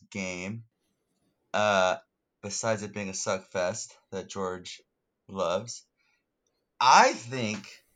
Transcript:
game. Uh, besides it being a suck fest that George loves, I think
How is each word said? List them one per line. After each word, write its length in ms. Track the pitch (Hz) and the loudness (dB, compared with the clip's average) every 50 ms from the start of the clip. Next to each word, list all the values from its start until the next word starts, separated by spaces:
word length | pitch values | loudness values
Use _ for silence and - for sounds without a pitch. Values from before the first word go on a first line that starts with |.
| - - | -16 -12
game. 540 | - 101 95 92 90 90 92 98 110 117 113 _ _ _ _ _ _ _ _ _ _ _ _ _ _ _ _ _ - | -10 -8 -6 -6 -6 -6 -8 -8 -10 -10 -14 _ _ _ _ _ _ _ _ _ _ _ _ _ _ _ _ _ 0
Uh, 440 | 98 107 104 101 95 92 92 90 - - _ _ _ _ _ _ _ | 2 2 4 4 4 4 4 2 -2 -6 _ _ _ _ _ _ _
besides 420 | - 101 - - 123 113 110 98 104 | -12 -10 -8 -4 -2 -2 -2 -2 -4
it 100 | 101 101 | -8 -8
being 160 | 104 101 95 | -8 -8 -8
a 40 | 95 | -8
suck 380 | - - 107 98 95 - _ | -6 -4 -2 -4 -4 -4 _
fest 440 | - 95 90 92 113 - - - - _ _ _ | -4 -2 -2 -2 -2 -6 -10 -14 -16 _ _ _
that 180 | 95 95 90 - | -10 -10 -10 -8
George 520 | - 98 95 92 92 90 90 - - - _ _ _ _ _ _ _ _ _ | -6 -6 -6 -4 -6 -8 -12 -14 -16 -18 _ _ _ _ _ _ _ _ _
loves, 560 | - 95 95 87 85 90 98 117 120 - - - _ _ _ _ _ _ _ _ _ _ _ _ _ _ _ _ _ _ - | -10 -4 -2 -2 0 0 -2 -4 -8 -14 -16 -18 _ _ _ _ _ _ _ _ _ _ _ _ _ _ _ _ _ _ 2
I 340 | 120 131 151 196 247 277 349 | 6 8 10 10 8 6 4
think 540 | - 123 120 131 127 117 107 - - - - - - _ _ _ | -2 -8 -8 -6 -4 -4 -4 -4 -6 -10 -14 -20 -20 _ _ _